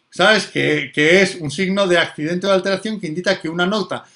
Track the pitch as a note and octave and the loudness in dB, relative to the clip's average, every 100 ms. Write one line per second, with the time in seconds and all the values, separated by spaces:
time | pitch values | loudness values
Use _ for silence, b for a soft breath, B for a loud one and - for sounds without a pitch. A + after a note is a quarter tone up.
0 | _ - F#3 G#3+ - D3 C#3 D3+ C#3 - | _ 0 2 2 0 -2 0 0 -2 0
1 | D3+ F#3 F#3+ F#3 D3+ C3+ F#3 G3 G3 E3+ | 4 6 4 0 -8 -4 -2 0 2 2
2 | D#3 - D3+ F3+ F#3+ F#3+ F#3+ F#3+ A3 G#3+ | 0 -2 -4 -2 0 0 0 -4 -4 -8
3 | E3 D#3 F3+ F#3 D#3 E3+ F3+ G#3 F#3 B2 | -8 -4 -2 -2 -2 -2 0 -2 -4 -8
4 | b | b